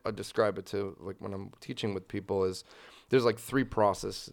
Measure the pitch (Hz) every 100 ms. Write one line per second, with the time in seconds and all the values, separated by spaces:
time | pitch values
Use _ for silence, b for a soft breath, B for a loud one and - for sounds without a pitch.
0 | - 104 101 - 107 95 95 101 98 -
1 | 92 95 101 98 98 - - 127 110 95
2 | 90 104 95 98 95 90 b b b b
3 | b 135 117 110 - 135 127 - 104 92
4 | 101 98 -